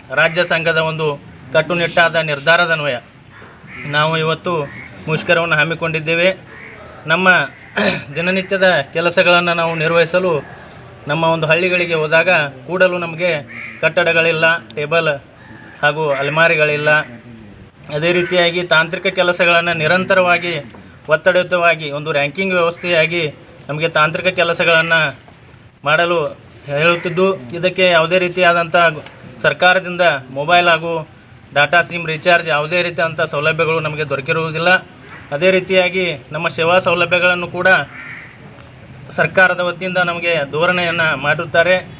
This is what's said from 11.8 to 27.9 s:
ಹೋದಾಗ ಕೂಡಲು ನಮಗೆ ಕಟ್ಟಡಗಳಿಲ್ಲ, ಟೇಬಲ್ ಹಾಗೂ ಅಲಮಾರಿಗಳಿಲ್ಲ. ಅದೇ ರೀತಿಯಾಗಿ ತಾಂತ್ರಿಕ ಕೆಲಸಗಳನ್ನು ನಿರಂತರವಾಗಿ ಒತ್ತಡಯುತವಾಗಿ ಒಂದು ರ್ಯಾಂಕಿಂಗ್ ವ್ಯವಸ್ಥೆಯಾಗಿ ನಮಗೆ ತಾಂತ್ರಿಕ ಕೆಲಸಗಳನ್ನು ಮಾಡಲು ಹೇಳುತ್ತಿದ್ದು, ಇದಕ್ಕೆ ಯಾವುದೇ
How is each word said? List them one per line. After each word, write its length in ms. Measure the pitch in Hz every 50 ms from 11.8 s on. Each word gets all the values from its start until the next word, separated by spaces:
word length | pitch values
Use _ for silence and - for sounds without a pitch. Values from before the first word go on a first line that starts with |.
| 175 170 170
ಹೋದಾಗ 360 | 156 156 151 160 165 165 180 180 160 147 139 135 131 127 135
ಕೂಡಲು 300 | 170 185 185 185 180 180
ನಮಗೆ 500 | 175 165 165 160 175 180 165 147 131 - - - - - - -
ಕಟ್ಟಡಗಳಿಲ್ಲ, 760 | - 160 156 180 170 165 165 165 165 165 160 156 165 160 165 170
ಟೇಬಲ್ 500 | - - - 156 147 147 160 165 160 156 143 135 - - - - - - - - - - - - -
ಹಾಗೂ 260 | 147 147 151 160 147
ಅಲಮಾರಿಗಳಿಲ್ಲ. 800 | 139 135 139 143 151 160 165 165 165 156 151 151 147 147 147 151 151 151 151 123 120 113 - 120 117 113 107 101 98 98 - - _ - - - 147
ಅದೇ 180 | 151 156 170
ರೀತಿಯಾಗಿ 520 | 175 180 175 175 180 180 175 170 170 180 175
ತಾಂತ್ರಿಕ 440 | 175 165 156 160 160 170 180 - 190
ಕೆಲಸಗಳನ್ನು 680 | 180 185 175 175 180 - 185 170 170 170 170 175 170 165
ನಿರಂತರವಾಗಿ 840 | 151 151 175 185 185 180 196 185 180 175 175 175 175 175 170 147 139 - - - - - - - - -
ಒತ್ತಡಯುತವಾಗಿ 840 | 156 151 - 190 175 180 180 170 180 180 170 170 165 156 156 147
ಒಂದು 200 | 139 147 151 156
ರ್ಯಾಂಕಿಂಗ್ 420 | 156 143 143 143 143 190 190 190 185
ವ್ಯವಸ್ಥೆಯಾಗಿ 720 | 180 170 170 165 - - 175 175 160 160 165 170 175 165 147 - - - - - - - -
ನಮಗೆ 200 | 143 151 160 165
ತಾಂತ್ರಿಕ 380 | 160 156 151 156 160 180 170 180
ಕೆಲಸಗಳನ್ನು 880 | 175 175 170 170 170 - 175 165 170 160 160 165 165 165 156 143 131 - - - - - - - - - - - _ _ -
ಮಾಡಲು 680 | 143 151 160 175 170 175 170 147 139 - - - - - - -
ಹೇಳುತ್ತಿದ್ದು, 680 | 143 143 143 156 170 175 170 - 180 160 180 185 196 190
ಇದಕ್ಕೆ 500 | - 123 120 - 170 170 185 180 - 185
ಯಾವುದೇ 320 | 180